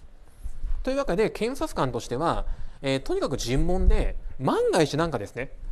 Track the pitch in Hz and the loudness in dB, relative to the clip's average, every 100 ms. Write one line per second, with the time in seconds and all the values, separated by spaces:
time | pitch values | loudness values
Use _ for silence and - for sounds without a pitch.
0 | - - - - - - - - - 269 | -18 -20 -20 -14 -10 -4 0 0 0 -2
1 | 269 180 214 - 214 269 311 - 139 120 | 0 2 2 0 -4 -2 -4 -2 -2 -2
2 | - 123 165 110 - - - - 139 135 | -4 -2 0 0 0 -2 -4 -4 -2 -2
3 | - 392 294 131 113 131 - 180 180 175 | -2 -2 -2 -2 0 2 4 6 6 6
4 | - - - - 131 349 480 339 151 143 | 4 -2 -4 -2 0 2 2 4 2 2
5 | 165 131 101 - 131 - - | -2 -2 -6 -8 -10 -8 -4